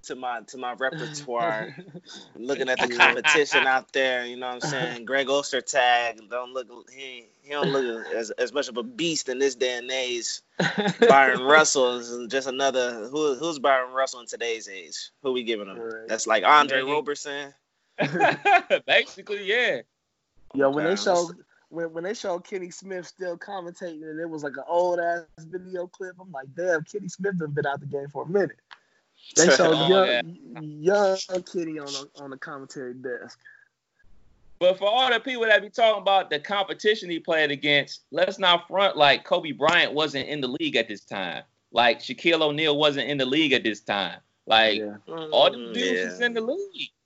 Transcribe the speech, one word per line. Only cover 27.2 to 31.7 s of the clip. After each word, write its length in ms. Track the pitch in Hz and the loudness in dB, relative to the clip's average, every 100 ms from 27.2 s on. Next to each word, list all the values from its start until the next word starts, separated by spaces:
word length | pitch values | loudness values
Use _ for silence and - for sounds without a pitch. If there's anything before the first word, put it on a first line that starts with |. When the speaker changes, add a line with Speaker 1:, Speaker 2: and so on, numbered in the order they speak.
| 196 185 | -4 -4
Speaker 2:
done 120 | 151 | -2
been 160 | 143 143 | -2 -2
out 140 | 143 | -4
the 60 | 143 | -6
game 220 | 139 143 | -8 -8
for 140 | 135 | -10
a 40 | 135 | -2
minute." 280 | 196 170 - _ - _ _ _ _ - - | 0 0 -4 _ -20 _ _ _ _ -2 4
They 120 | 175 | 6
Speaker 1:
<laughs> 60 | - | 8
Speaker 2:
showed 180 | 170 156 | 6 4
Speaker 3:
Oh, 120 | 165 | 6
Speaker 2:
young, 180 | 190 180 | 6 6
Speaker 3:
yeah. 1080 | 120 165 180 170 160 156 151 160 202 196 190 - | 2 -2 -12 -16 -14 -14 -2 2 4 2 0 -4
Speaker 2:
young 100 | 185 180 | -6 -6
Kenny 260 | 185 165 | -6 -6